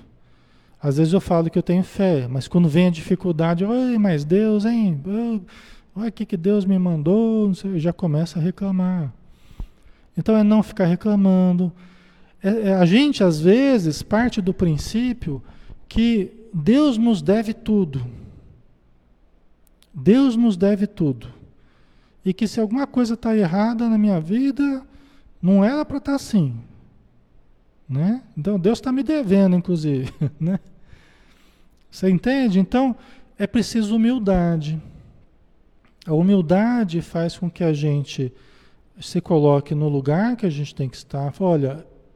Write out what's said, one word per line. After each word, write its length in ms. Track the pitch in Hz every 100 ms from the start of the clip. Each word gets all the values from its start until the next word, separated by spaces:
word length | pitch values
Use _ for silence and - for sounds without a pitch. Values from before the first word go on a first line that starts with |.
| - _ _ _ _ _ _ _
Às 160 | 147 139
vezes 160 | 160
eu 80 | 185
falo 280 | - 170 165
que 80 | 180
eu 60 |
tenho 200 | - 180
fé, 440 | 180 - 190 151 123
mas 200 | 131 -
quando 200 | 175 170
vem 200 | 151 180
a 20 |
dificuldade, 760 | 160 - 180 185 160 165 170
eu, 100 | 196
"Ei, 240 | 247 254 233
mas 280 | 202 151 147
Deus, 400 | 190 220 208 214
hein? 340 | 233 208 147 165
Eu, 360 | 208 233 220 180 - - - _ 185
olha 140 | 226
o 20 |
que 140 | - 214
que 100 | 190
Deus 300 | 180 208 190
me 120 | 190
mandou", 680 | 180 160 147 208 226 220 208
não 60 |
sei, 260 | 180 196 180
já 140 | 165
começa 460 | 170 170 147 170 175
a 20 |
reclamar. 720 | 165 - 196 185 185 180 143 - - - - - - _ - - _ -
Então 180 | 165 220
é 80 |
não 200 | 208 214
ficar 220 | 202 - 175
reclamando. 840 | 175 214 208 190 185 185 180 180 - - - _ _ - _
É, 260 | 196 226 202
é, 40 |
a 120 | 190 175
gente, 380 | 214 294 -
às 160 | 185 151
vezes, 640 | 170 226 277 247 165 147
parte 400 | - 208 240 226
do 120 | 185
princípio 880 | - 175 151 - 220 247 233 170 135 - - - - -
que 420 | 226 233 226 185 - -
Deus 440 | 175 147 262 302 220
nos 240 | 233 196
deve 320 | 151 214 220
tudo. 520 | 220 - 208 175 131 123 117 - - - - _ _ _ _ _ _ _ _ _ _ _ _ _
Deus 420 | 147 131 247 277 226
nos 200 | 233 180
deve 300 | 196 208 208
tudo. 400 | - 156 120 - - - _ _ _ _ _ _ _
E 100 | 190
que 140 | 180 220
se 120 | -
alguma 260 | 214 247 277
coisa 320 | 254 233 226
tá 180 | 233 220
errada 540 | 175 190 220 226 233
na 80 | 220
minha 220 | 208 180
vida, 640 | 160 226 277 247 285 269 - - - - - -
não 220 | 170 196
era 200 | 208 285
pra 160 | 294 277
tá 160 | - 277
assim, 400 | - 208 143 117 117 - - _ _ _ _ - _ _ _ _ -
né? 340 | 135 175 247 - -
Então 220 | 147 208
Deus 200 | 180 233
tá 120 | 262
me 120 | 254
devendo, 520 | 269 311 214 196 190 180
inclusive, 580 | 175 175 151 135 131 -
<laughs> 140 | 143 -
né? 200 | 160 190 - - - - _ _ _ _ _ _ _ _ _
Você 200 | - 190
entende? 500 | 180 247 269 247 185
Então 360 | 185 247 269 226 - - - -
é 100 | 202
preciso 480 | 240 - 233 208 226
humildade. 840 | 226 254 196 185 170 165 147 156 - - - - _ _ _ _ _ _ _ _ -
A 80 |
humildade 880 | 156 185 202 156 185 226 247 202 170
faz 360 | - 170 170 -
com 120 | 175
que 140 | -
a 100 | 170
gente 580 | 147 151 143 135 - 127 - - - _ _ _ -
se 220 | - 180
coloque 520 | - 165 147 143 143
no 140 | 151 151
lugar 480 | 139 135 160 226 240
que 100 | 190
a 40 |
gente 260 | 143 143 -
tem 140 | 135
que 80 | -
estar. 340 | - 139 139
Fala, 180 | - 185
"Olha, 340 | 160 131 135 - - _